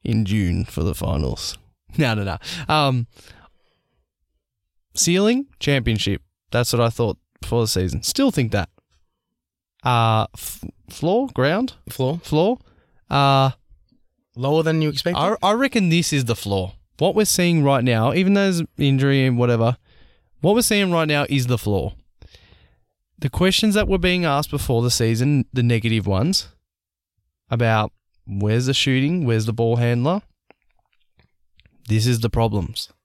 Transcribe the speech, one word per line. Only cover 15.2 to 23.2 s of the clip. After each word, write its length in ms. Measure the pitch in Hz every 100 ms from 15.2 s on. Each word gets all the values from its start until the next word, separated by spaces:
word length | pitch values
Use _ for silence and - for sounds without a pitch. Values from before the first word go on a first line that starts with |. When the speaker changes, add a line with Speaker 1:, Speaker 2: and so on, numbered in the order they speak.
| 170 220
Speaker 1:
I 120 | 190
reckon 360 | 220 269 240 180
this 240 | 170 -
is 120 | 147 120
the 100 | 110
floor. 380 | 104 98 92 - _ -
What 160 | 165 202
we're 100 | 214
seeing 380 | - 175 165
right 200 | 139 135
now, 300 | 123 113 117
even 220 | - 190 202
though 160 | 196
there's 100 | 175 156 -
injury 480 | 143 135 139 139 131
and 100 | 120
whatever, 380 | 120 117 113 123 _ - - _ _ _
what 120 | 165
we're 80 | 220
seeing 300 | 233 208 190
right 160 | 170 156
now 180 | 147 143
is 200 | 139 123
the 100 | 120
floor. 360 | - 98 65 - _ _ - - _ _ _ _ _ _ _
The 140 | _